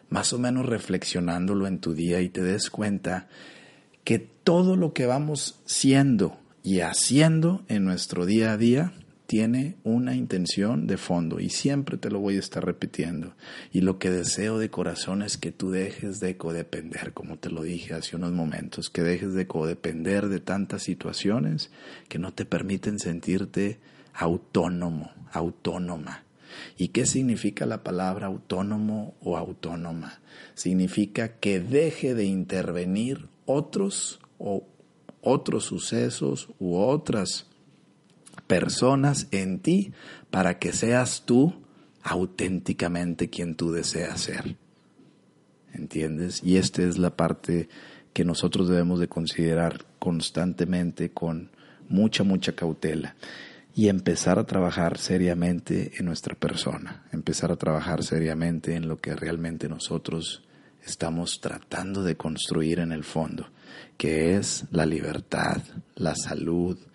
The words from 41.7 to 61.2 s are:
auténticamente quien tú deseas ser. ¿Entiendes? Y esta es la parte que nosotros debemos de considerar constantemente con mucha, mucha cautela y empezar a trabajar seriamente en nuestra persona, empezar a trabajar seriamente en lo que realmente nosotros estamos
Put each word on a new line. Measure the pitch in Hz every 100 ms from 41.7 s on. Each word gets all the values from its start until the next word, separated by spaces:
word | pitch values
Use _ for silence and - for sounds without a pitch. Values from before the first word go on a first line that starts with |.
| - - _
auténticamente | - 87 92 - 90 92 - - 87 85 87 80 87
quien | - 85
tú | 80 82
deseas | 82 80 80 85 85
ser. | - - - - _ _ _ _ - _ _ _ _ _ _
¿Entiendes? | 90 76 80 78 78 90 -
Y | 90 92
esta | 87 -
es | 90 90
la | 87 -
parte | 82 80 - 85 80 - - - -
que | -
nosotros | 87 80 90 98 90
debemos | 87 87 90
de | 85
considerar | 85 82 - 82 82 85 - - _
constantemente | 90 85 - 78 90 87 87 90 87 - 85
con | - 82 82 87 - - - -
mucha, | 92 110 -
mucha | 98 92 -
cautela | - 85 78 80 78 - - - - - - -
y | - 104
empezar | 92 90 82 90 95
a | 110
trabajar | 98 90 90 85 -
seriamente | - 92 90 87 87 87 - 95 95 -
en | 90
nuestra | 78 -
persona, | - 82 - - - - - -
empezar | - - - 85
a | 82
trabajar | 82 78 87 80
seriamente | - 80 80 80 85 82 87
en | 85 80
lo | 78
que | 76
realmente | 76 80 82 82 80 78
nosotros | 80 - 82 - 82 80 - - - - _
estamos | - - 82 82